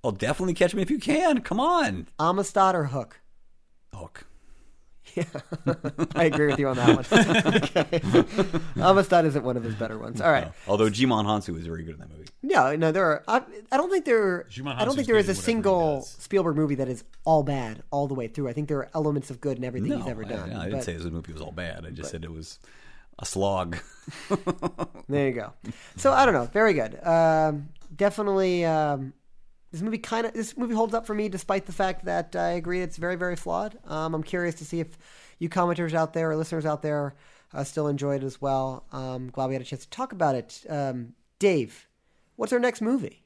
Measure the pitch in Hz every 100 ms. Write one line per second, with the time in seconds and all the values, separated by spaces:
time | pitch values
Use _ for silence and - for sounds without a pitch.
0 | 127 98 107 160 185 170 175 208 185 294
1 | - 302 349 269 - 214 294 349 254 92
2 | 85 - 156 185 196 - 190 180 143 131
3 | 113 - - - - - _ _ _ -
4 | 80 - - - - - - - - -
5 | - - 165 143 - 165 - 165 151 -
6 | - 147 165 151 147 139 135 127 120 -
7 | - 226 220 180 175 147 143 185 147 170
8 | - 180 - 202 185 170 160 - 180 190
9 | 196 175 160 143 120 123 117 107 110 110
10 | 113 - 165 143 - - - 104 110 104
11 | 131 113 104 107 101 82 82 82 82 76
12 | - 78 - - 269 349 131 151 160 165
13 | 180 147 - 233 - - 214 269 349 381
14 | 302 233 196 180 - - 139 127 220 277
15 | 247 220 196 185 - 233 196 180 165 139
16 | - - - 196 170 151 156 135 131 123
17 | - - - 160 139 139 117 110 - 143
18 | 143 131 117 110 135 117 147 143 127 160
19 | 151 147 139 123 143 123 127 123 101 -
20 | 185 113 107 110 90 104 85 131 110 82
21 | 85 80 80 78 76 82 87 82 82 -
22 | 73 82 80 80 78 - - - - -
23 | - - - 95 98 95 90 85 - -
24 | - - - 196 - 180 170 - - -
25 | - 143 139 120 107 - - - - -
26 | 269 269 269 160 120 202 220 156 110 -
27 | 170 165 165 160 156 147 147 - - 151
28 | 202 202 208 190 185 180 170 156 151 143
29 | 135 - _ - - - - 160 202 220
30 | - 226 226 220 220 - 240 220 226 226
31 | 226 208 208 185 - 196 190 175 190 185
32 | 185 170 165 175 170 175 165 180 180 -
33 | 165 180 180 175 - 170 214 - - 156
34 | 160 160 156 180 175 160 151 170 160 -
35 | - - - - 165 185 175 170 170 160
36 | 160 165 165 156 160 160 156 151 151 147
37 | 143 - - _ _ 143 143 - 147 143
38 | 143 139 135 127 139 135 131 131 - 131
39 | 131 127 127 131 131 131 127 135 - -
40 | 254 190 156 131 113 - - 151 139 127
41 | 117 - _ _ 202 170 113 - _ _
42 | _ _ _ - 220 247 247 240 220 262
43 | 143 -